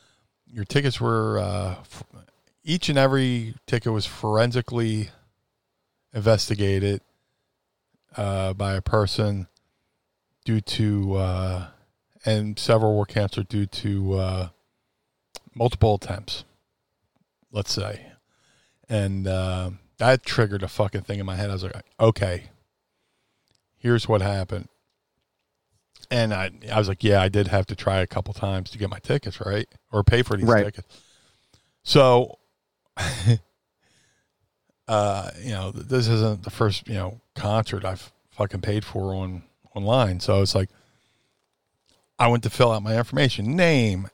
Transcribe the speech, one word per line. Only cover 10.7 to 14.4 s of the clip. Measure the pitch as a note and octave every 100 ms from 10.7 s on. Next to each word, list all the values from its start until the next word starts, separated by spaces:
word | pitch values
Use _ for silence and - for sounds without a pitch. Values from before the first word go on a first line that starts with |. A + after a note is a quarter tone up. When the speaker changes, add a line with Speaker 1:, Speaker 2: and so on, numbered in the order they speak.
| - G#2+ G2+ G2 G2
Speaker 1:
uh, | F#2 F#2 F#2 F#2 F2+ - _ _ _ _ -
and | G#2+ G#2+ G#2
several | - A2+ A2 G#2
were | G2+
canceled | - G2+ - G2+
due | G#2 G2+
to, | - G#2 G2 F#2+ F#2+
uh, | F#2+ F#2+